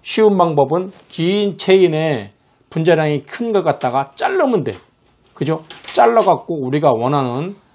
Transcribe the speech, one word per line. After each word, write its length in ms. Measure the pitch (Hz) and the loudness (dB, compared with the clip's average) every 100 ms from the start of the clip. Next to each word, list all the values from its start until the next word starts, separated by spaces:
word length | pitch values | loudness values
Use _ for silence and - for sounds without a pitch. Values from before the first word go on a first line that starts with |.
쉬운 340 | - - 214 196 | -6 2 2 4
방법은 560 | 170 147 135 165 185 - _ | 2 2 0 0 -4 -14 _
긴 480 | - 165 202 202 175 | -6 -2 0 -2 -4
체인에 760 | - 190 180 156 160 131 101 _ _ _ _ | 2 4 4 2 -2 -4 -6 _ _ _ _
분자량이 540 | - 165 160 156 147 | -4 2 2 2 -2
큰 280 | 147 - 233 | -6 -10 -2
걸 100 | 208 | -2
갖다가 480 | 170 - 131 127 135 | 0 -2 -2 -2 -4
자르면 500 | - - 370 277 220 | -6 -4 -2 0 0
돼. 80 | 120 98 _ _ _ _ _ | -4 -10 _ _ _ _ _
그죠? 280 | - 143 156 - - - | -8 -6 -6 -8 -20 -8
잘라갖고 720 | - - 233 190 156 - 165 127 | 2 4 4 2 0 -2 -8 -4
우리가 240 | 147 151 | 0 2
원하는 640 | 113 123 143 131 120 170 202 _ | 2 0 -2 -2 -4 -8 -12 _